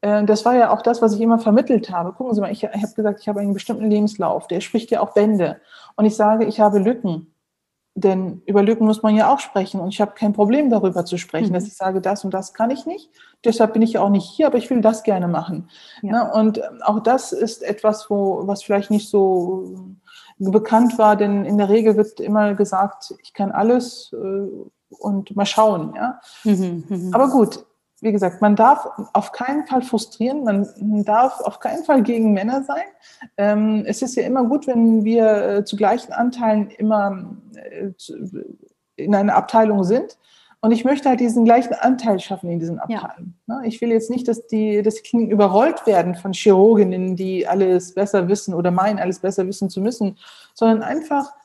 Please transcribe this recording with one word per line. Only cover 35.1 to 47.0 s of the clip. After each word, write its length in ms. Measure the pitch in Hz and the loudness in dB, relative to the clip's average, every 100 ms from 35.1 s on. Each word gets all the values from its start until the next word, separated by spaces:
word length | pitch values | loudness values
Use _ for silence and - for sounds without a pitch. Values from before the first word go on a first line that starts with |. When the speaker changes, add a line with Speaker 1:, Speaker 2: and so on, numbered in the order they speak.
| 233 220 208 202 202 | 2 4 2 0 -2
Speaker 1:
äh, 60 | |
zu 120 | 202 202 | -4 -2
gleichen 360 | 208 240 - | 0 0 -4
Anteilen 560 | - 240 247 233 214 208 | -2 -2 0 0 0 -2
immer, 640 | - 214 214 202 190 180 - - | -4 -2 0 -2 -6 -12 -16 -20
äh, 380 | 220 - - 196 180 | -20 -18 -10 -12 -12
zu, 180 | - - 190 180 - - _ _ _ - | -18 -14 -12 -12 -16 -18 _ _ _ -10
in 180 | 165 | 0
einer 220 | 202 202 - | 0 2 0
Abteilung 480 | 262 226 220 202 | 2 2 4 2
sind. 340 | 180 233 403 - _ _ _ _ | 2 0 -2 -14 _ _ _ _
Und 120 | 220 | 2
ich 120 | 226 | 2
möchte 240 | 254 277 277 | 2 0 2
halt 100 | 247 | 2
diesen 240 | 247 240 | 2 4
gleichen 300 | 233 233 247 | 6 6 4
Anteil 440 | - 247 254 233 190 | 0 0 0 0 -2
schaffen 320 | - 190 175 | -2 -8 -6
in 80 | 170 | -6
diesen 220 | 165 170 - | -6 -8 -8
Speaker 2:
Ja. 140 | 220 | -8
Speaker 1:
Abteilungen. 360 | - - 180 - - | -10 -14 -18 -18 -10
Ne? 140 | 247 233 | -8 -6
Ich 140 | 226 | -4
will 100 | 233 | 0
jetzt 200 | 226 220 | 0 0
nicht, 160 | 254 247 | -4 -2
dass 220 | 233 - | -4 -4
die, 340 | 220 214 208 | -2 0 2
dass 140 | 208 214 | 0 -2
die 60 | |
Kliniken 280 | - 233 220 | -2 0 2
überrollt 560 | 208 202 190 269 330 - | 4 4 4 2 0 2
werden 300 | 190 170 175 | 2 0 -4
von 160 | 196 | -8
Chirurginnen, 840 | 185 220 190 202 220 190 185 | 0 4 6 8 6 4 0